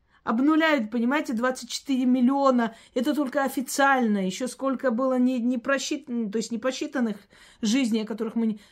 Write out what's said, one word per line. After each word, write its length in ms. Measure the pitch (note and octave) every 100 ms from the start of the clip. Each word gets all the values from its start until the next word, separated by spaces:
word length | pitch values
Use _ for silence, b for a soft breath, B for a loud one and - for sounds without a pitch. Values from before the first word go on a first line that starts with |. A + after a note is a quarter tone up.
| b b
Обнуляют, 680 | - A3 C#4+ D#4+ D#4+ C#4+ G#3+
понимаете, 420 | A#3+ A#3 D4 D4+
двадцать 380 | A3+ B3+ B3+ A#3+
четыре 340 | - - B3+ B3+
миллиона. 720 | B3+ B3 C#4 C#4 A#3+ A3+ B B
Это 220 | B3+ C#4 C#4
только 280 | C4 C#4+
официально. 800 | C4+ C#4 B3 - C#4 C4+ A3+ G3+
Еще 240 | F#3 F#3 B3+
сколько 440 | - C4+ C4 C4
было 260 | A3+ C4 B3+
не, 220 | B3+ B3+
не 180 | A#3 B3+
просчитан-, 720 | C4+ C4+ - D4 - A#3+ G#3+
то 80 | A3+
есть 140 | -
не 80 | A#3
посчитанных 580 | B3+ - D4+ C#4+ A#3 G3+ _ B B B
жизней, 420 | A3 B3+ B3 A3+
о 20 | G#3+
которых 300 | G#3+ A3 A3+
мы 100 | A3+
не, 140 | G#3+ B